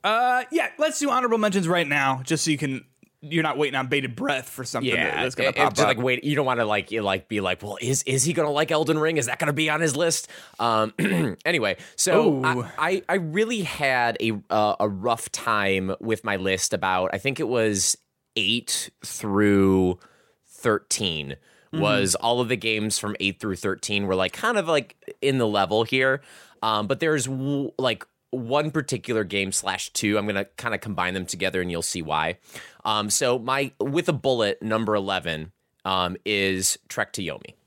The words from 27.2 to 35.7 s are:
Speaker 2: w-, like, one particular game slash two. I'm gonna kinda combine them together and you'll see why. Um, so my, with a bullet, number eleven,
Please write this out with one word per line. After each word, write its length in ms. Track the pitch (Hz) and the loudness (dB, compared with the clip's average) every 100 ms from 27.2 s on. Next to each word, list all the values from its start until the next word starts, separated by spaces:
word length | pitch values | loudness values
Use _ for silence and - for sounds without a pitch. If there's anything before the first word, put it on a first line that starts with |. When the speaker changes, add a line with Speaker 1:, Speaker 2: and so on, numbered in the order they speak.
| 127 | -2
Speaker 2:
w-, 460 | 131 135 143 135 - | -4 -2 -2 -2 -2
like, 260 | 127 113 - _ _ | 0 -2 -8 _ _
one 400 | 131 117 143 151 | -8 0 0 2
particular 520 | 156 135 117 104 110 | -2 -4 -6 -2 -2
game 280 | 98 101 98 | 0 -2 -2
slash 400 | - 95 92 - | -2 -2 -4 -4
two. 240 | - 104 104 | -2 2 2
I'm 80 | 104 | 0
gonna 180 | 98 101 - | -2 -4 -6
kinda 200 | 120 104 | -6 -4
combine 360 | - 92 90 | -4 -2 -2
them 120 | 92 87 | -2 -6
together 360 | 87 92 92 | -4 -2 0
and 100 | 90 | -2
you'll 100 | 85 | -4
see 200 | - 92 | -4 -6
why. 360 | 78 78 80 92 - - - - | -2 0 -2 -4 -14 -20 -18 -8
Um, 260 | - 107 104 | -2 -2 0
so 300 | - 131 127 | 0 2 0
my, 320 | 117 135 139 _ | 0 -2 -2 _
with 300 | 139 147 175 | -2 0 0
a 40 | |
bullet, 480 | 156 139 123 104 - | 0 0 2 0 0
number 320 | 110 110 110 107 | -2 -2 0 0
eleven, 560 | 98 95 85 78 80 _ _ | 0 -4 -2 -6 -8 _ _